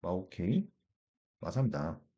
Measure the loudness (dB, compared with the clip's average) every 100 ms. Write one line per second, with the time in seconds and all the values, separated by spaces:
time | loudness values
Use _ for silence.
0 | 0 -2 -2 -4 2 2 2 _ _ _
1 | _ _ _ _ -4 2 2 2 -4 -6
2 | -12